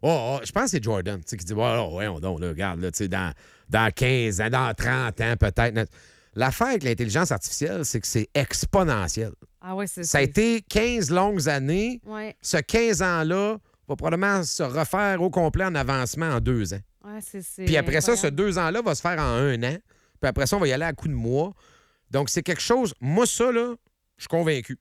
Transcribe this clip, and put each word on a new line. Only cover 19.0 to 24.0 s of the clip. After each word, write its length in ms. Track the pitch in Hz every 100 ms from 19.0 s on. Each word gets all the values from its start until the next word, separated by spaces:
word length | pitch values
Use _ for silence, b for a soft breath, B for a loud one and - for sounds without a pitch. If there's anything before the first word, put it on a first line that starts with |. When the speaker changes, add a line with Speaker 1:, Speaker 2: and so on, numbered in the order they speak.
Speaker 1:
faire 160 | 170 170
en 40 |
un 400 | 143 117 139 120
an. 140 | 120 165 _ b b b
Puis 80 | 135
après 160 | 127 135
ça, 120 | 202
on 20 |
va 80 | 165
y 40 |
aller 120 | 131 165
à 80 |
coup 140 | 143 160
de 60 |
mois. 400 | 131 113 127 175 196 b b b b b
Donc, 180 | 131 143
c'est 140 | -
quelque 180 | 170 165
chose, 320 | - 240 233 -
moi, 240 | 127 170 240
ça, 260 | - 240
là, 220 | 233 240 240 _ _